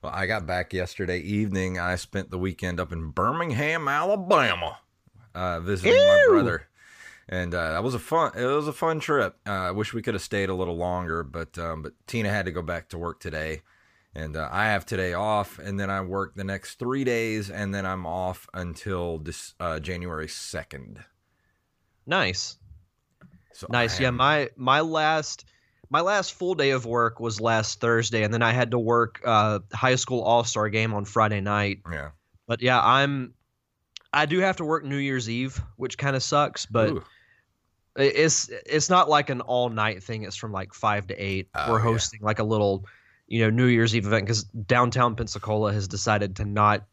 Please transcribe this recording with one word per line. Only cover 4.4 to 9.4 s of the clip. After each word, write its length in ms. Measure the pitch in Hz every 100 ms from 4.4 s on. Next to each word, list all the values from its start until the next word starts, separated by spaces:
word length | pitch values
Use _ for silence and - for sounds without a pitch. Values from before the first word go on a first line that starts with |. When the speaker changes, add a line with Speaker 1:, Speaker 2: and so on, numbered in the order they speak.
| 123 87 82 - _ _ _ _ -
Speaker 1:
uh, 260 | 90 90 85
visiting 320 | 85 98 90
my 300 | 508 587 587
Speaker 2:
Ew. 60 | 539
Speaker 1:
brother. 360 | 359 - 82 - _ - - - - -
And, 260 | 92 90
uh, 180 | 87 80
that 120 | 80
was 100 | 113
a 40 | 123
fun, 340 | - 160 156
it 120 | - 123
was 200 | 143 151
a 60 |
fun 260 | 143 165 160
trip. 380 | 147 143 98 -